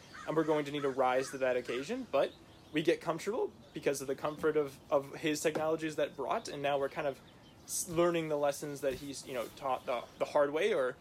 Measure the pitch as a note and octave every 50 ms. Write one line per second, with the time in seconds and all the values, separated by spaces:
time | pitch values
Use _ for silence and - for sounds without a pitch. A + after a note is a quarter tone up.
0 | - - - - - - D#3 E3 D#3+ D3+ D#3 D3+ D3 C#3 C#3+ D3 C#3 C#3 C3 C3
1 | C3 B2+ B2+ C3 C3+ C3 - C3+ C3 B2+ B2 B2 B2 - A#2+ B2 C#3 D#3 A3+ C4
2 | B3+ - - C#3 - - - - - - - - - - - D#3 E3 F3 D#3+ D#3
3 | - E3+ D#3 E3 - G3 G#3 C4+ G#4 - - - - - - D#3+ - D3 C#3+ C3
4 | C3+ C3 C3+ C3 - D3+ D#3 - D#3 D#3 D3 D3+ D3 C#3 - - - - D#3 C#3+
5 | C3+ C#3 - D3+ - D#3 D3+ D3 - E3 D3+ D#3 D#3 D#3 D#3+ D#3+ D#3+ D#3 D3+ D3+
6 | D3 B2+ A2+ - C3 - - A#3 - - - C#3+ C#3 C#3 C#3+ C#3 C#3 C3+ - -
7 | D#3 C#3+ C3 - - - - - - - - - - - - - - - E3+ D#3+
8 | E3+ F3 E3+ E3 D#3+ D#3 D3+ D3 D3 C#3+ C#3+ - D#3 D3 C#3+ C3+ C#3 C3+ B2+ -
9 | C#3+ C#3+ C3+ - - - C3+ B2 A2+ - - - D3 C3+ C3 B2+ - - B2+ A#2
10 | - - - - C3+ - - D3 C#3+ C#3+ C#3+ D#3 F#3 G#3+ G#3 D#3 C3 B2+ C3 -